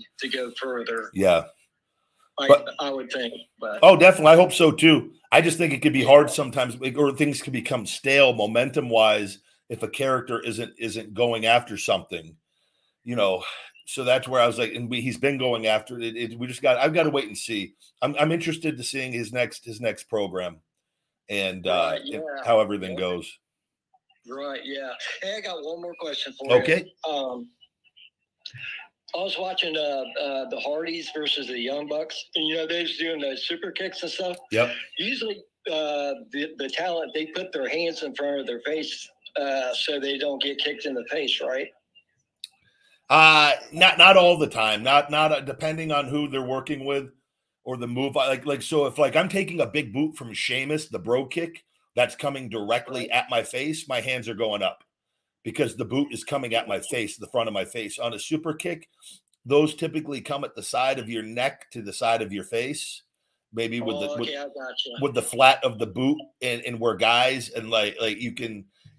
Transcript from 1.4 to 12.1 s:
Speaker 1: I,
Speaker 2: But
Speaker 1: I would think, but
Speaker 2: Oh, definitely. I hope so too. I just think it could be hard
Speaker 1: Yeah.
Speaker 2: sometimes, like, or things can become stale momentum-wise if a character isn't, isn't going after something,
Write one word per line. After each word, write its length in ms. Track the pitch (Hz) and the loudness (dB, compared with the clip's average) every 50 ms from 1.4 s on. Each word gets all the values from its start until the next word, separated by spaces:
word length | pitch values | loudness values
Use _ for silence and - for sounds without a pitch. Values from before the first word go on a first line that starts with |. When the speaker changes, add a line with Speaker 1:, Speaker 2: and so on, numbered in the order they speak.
| - - - _ _ _ _ _ _ _ _ _ _ _ _ _ _ _ _ - | 2 -2 -10 _ _ _ _ _ _ _ _ _ _ _ _ _ _ _ _ 2
Speaker 1:
I, 80 | 139 135 | 6 8
Speaker 2:
But 280 | 143 143 - - - - | 8 8 6 2 -10 -8
Speaker 1:
I 120 | 147 143 | -6 -6
would 200 | 135 135 127 120 | -6 -6 -8 -8
think, 220 | - 135 123 117 - - - _ _ _ | -6 -6 -6 -6 -8 -10 -18 _ _ _
but 200 | - 110 104 - | -8 -8 2 8
Speaker 2:
Oh, 140 | - 180 190 | 10 10 12
definitely. 380 | 151 165 185 185 175 156 151 165 | 12 10 8 8 10 10 10 12
I 20 | |
hope 160 | 165 180 180 - | 12 10 8 6
so 180 | - 170 156 | 6 6 6
too. 420 | 131 - 156 165 156 131 - - - _ _ - | 6 6 6 8 8 6 4 -2 -10 _ _ 4
I 100 | - 131 | 6 6
just 160 | 262 262 - 165 | 6 6 2 0
think 160 | 175 156 139 | 0 0 0
it 80 | 131 | 2
could 120 | 135 151 - | 2 2 4
be 100 | 135 131 | 4 8
hard 240 | 123 139 147 147 143 | 10 10 10 10 8
Speaker 1:
Yeah. 60 | - | 2
Speaker 2:
sometimes, 460 | - 147 127 117 139 127 123 113 120 | -2 -4 -2 -2 -2 -2 -2 -4 -6
like, 180 | 127 127 120 143 | -6 -4 0 2
or 140 | 147 139 | 2 2
things 300 | 135 123 151 147 139 - | 2 2 0 0 0 -2
can 120 | - - 127 | -6 -6 -6
become 340 | 123 - - 143 117 104 - | -6 -4 -4 -4 -4 -4 -6
stale 460 | - - - 135 139 139 139 131 120 | -8 -4 0 2 6 6 8 6 6
momentum-wise 1040 | 110 104 107 110 117 127 139 - 156 131 120 113 110 110 107 107 104 104 98 98 - _ _ _ _ _ - | 4 0 0 2 2 0 0 0 -2 -2 2 4 6 6 6 6 4 0 -4 -8 -12 _ _ _ _ _ -12
if 120 | 120 110 | -10 -8
a 60 | - 107 | -8 -6
character 520 | - - 139 135 131 127 120 127 123 113 | -6 -4 -2 0 0 -2 -2 -4 -6 -6
isn't, 320 | - 120 107 110 120 - - - | -4 -6 -6 -6 -8 -10 -10 -8
isn't 360 | 117 113 104 113 110 - 104 | -8 -8 -6 -8 -10 -8 -2
going 300 | 98 120 120 117 113 110 113 | 0 0 0 0 0 2 4
after 280 | 117 120 120 - 107 95 | 4 4 2 0 -8 -6
something, 580 | - - 107 92 85 - | -2 0 -2 -2 -2 -6